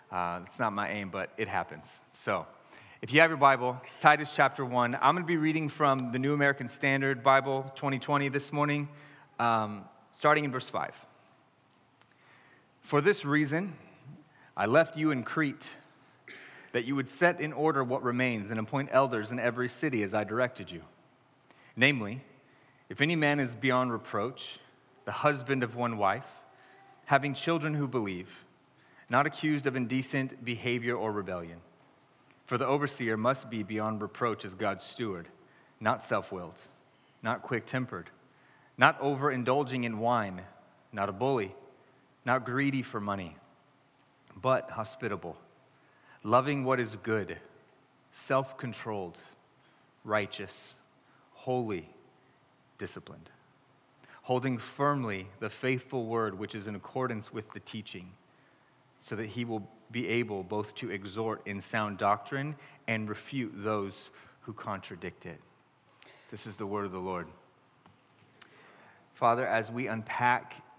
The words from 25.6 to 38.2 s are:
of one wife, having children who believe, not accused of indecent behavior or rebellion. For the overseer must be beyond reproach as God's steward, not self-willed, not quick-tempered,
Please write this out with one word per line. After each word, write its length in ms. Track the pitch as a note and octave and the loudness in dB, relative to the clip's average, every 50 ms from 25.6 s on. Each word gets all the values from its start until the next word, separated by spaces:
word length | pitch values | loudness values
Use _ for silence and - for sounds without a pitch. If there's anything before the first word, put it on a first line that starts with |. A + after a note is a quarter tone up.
| A#2+ | 0
of 120 | A2+ A2 | 0 -2
one 220 | A#2+ B2 A#2 A2+ | -2 -2 0 2
wife, 440 | G#2 G2+ F#2+ G2+ B2 C3+ - - - - - - - - - - - - - - - - | 2 4 4 4 2 -2 -10 -16 -20 -20 -20 -20 -20 -20 -20 -20 -20 -20 -20 -20 -16 0
having 280 | - C#3+ C3+ C3 C#3+ C3+ | 4 4 4 4 2 -2
children 400 | - - E3 E3+ E3 D3 D#3 D3+ | -2 0 0 2 2 0 0 0
who 140 | D3 C#3+ | 0 0
believe, 580 | C3 A#2+ B2 G#2+ G2 F#2 F2+ F#2 - - - - - - _ _ _ _ _ _ - - - - - | 0 0 0 0 -2 -2 -6 -8 -12 -16 -20 -20 -20 -20 _ _ _ _ _ _ -20 -20 -20 -4 2
not 160 | A#2 C3 C#3+ | 2 4 4
accused 400 | D#3 - - - D3+ D3+ C#3+ C3 | 2 0 0 0 2 2 2 2
of 100 | C#3 B2+ | 0 0
indecent 680 | C3 B2 A2 B2+ C3 C3 - - C#3 C3+ C3 - - B2 | 0 0 0 0 0 0 0 -2 -2 -2 -2 -6 -8 -8
behavior 500 | A#2+ A#2+ A2 G#2 B2 A#2+ B2 A#2 A#2+ A#2+ | -6 -6 -4 -2 -2 -2 0 0 -2 -2
or 160 | G#2 G#2 A2 | 0 -2 -2
rebellion. 480 | G#2 G#2 F#2+ F#2 F#2 F2+ E2+ E2 E2+ E2+ F2 - _ _ - _ _ _ _ _ _ _ _ - _ _ _ | -2 -2 -4 -4 -4 -6 -6 -8 -12 -16 -18 -20 _ _ -20 _ _ _ _ _ _ _ _ -20 _ _ _
For 120 | - C3 | -2 -2
the 100 | A#2 C3+ | 0 2
overseer 500 | B2+ C#3 C#3+ C#3+ C3+ - - B2 A2+ A2 | 2 2 2 2 0 -2 0 0 0 2
must 320 | A2 A2 B2 C3+ C3 - A#2 | 2 4 2 2 2 -2 -6
be 140 | A#2 A2 G#2 | -6 -6 -4
beyond 380 | F#2 G#2+ G#2+ G#2+ A2 A2 G#2 | -2 -2 -2 0 0 -2 -2
reproach 440 | G#2+ G2 - - B2 A#2+ G#2+ - - | -4 -6 -4 -2 -2 0 0 -2 -6
as 80 | G2+ F2+ | -10 -6
God's 320 | F#2+ A2 G2+ G2 - - | -2 -2 -2 -2 -2 -6
steward, 420 | - - - A#2+ G#2+ F#2+ F2 E2+ - - - - - - - - _ _ - | -10 -8 -6 -4 -4 -4 -6 -8 -12 -18 -20 -20 -20 -20 -20 -20 _ _ -4
not 240 | A2 A2 B2+ G#2+ - | 0 0 0 0 0
self-willed, 560 | - A#2+ G2+ F#2+ - G2 F#2 F2 E2 E2 - - - - _ _ _ _ _ _ _ _ _ - | -2 -2 -2 -2 -2 -6 -8 -8 -10 -12 -16 -20 -20 -20 _ _ _ _ _ _ _ _ _ -4
not 180 | A2+ B2 A2 | -4 -2 -2
quick-tempered, 680 | - - B2+ A2+ G#2 - - B2+ B2+ A#2+ G#2+ F2+ E2 - - - | -4 -4 -4 -4 -2 -2 -4 -4 -2 -4 -6 -8 -10 -12 -18 -20